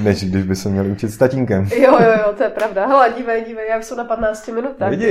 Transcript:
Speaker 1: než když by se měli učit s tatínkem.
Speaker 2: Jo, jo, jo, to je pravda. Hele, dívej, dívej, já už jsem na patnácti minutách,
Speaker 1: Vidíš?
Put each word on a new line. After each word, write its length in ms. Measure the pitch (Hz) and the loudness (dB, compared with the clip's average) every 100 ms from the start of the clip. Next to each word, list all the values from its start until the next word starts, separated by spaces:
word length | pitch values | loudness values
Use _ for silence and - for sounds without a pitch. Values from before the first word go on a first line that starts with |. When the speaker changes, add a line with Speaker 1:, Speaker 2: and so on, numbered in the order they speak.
Speaker 1:
než 220 | 104 95 98 | 0 0 0
když 120 | 95 | -2
by 140 | 92 95 | -2 -2
se 120 | 104 | -2
měli 220 | 98 98 | -2 -2
učit 180 | 98 110 | -4 -4
s 100 | - | 2
tatínkem. 460 | 131 131 123 98 98 254 | 2 2 0 0 0 4
Speaker 2:
Jo, 200 | 262 240 | 4 6
jo, 100 | 226 220 208 | 4 4 0
jo, 80 | 208 | 0
to 60 | |
je 60 | 220 | -2
pravda. 360 | 208 214 196 208 | -2 -2 0 2
Hele, 260 | 277 240 233 | 4 4 2
dívej, 280 | 233 226 | -4 -4
dívej, 240 | 226 226 220 | -4 -8 -4
já 100 | 226 | -4
už 60 | |
jsem 120 | 220 240 | -4 -8
na 60 | |
patnácti 480 | 233 226 220 220 - | -6 -2 -2 -4 -8
minutách, 380 | 226 269 262 196 | -6 -6 -4 -4
Speaker 1:
Vidíš? 180 | 196 226 | 0 0